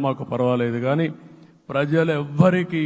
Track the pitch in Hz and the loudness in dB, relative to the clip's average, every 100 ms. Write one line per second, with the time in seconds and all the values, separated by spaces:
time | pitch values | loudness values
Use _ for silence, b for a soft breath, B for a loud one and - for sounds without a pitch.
0 | 139 131 - 120 123 123 120 117 127 151 | -2 -4 -6 -2 0 0 0 -2 -2 0
1 | 160 156 B B B B - 135 147 160 | -2 -6 B B B B -8 -4 0 2
2 | 160 151 143 143 185 180 180 170 | 2 0 -2 4 4 4 -2 -4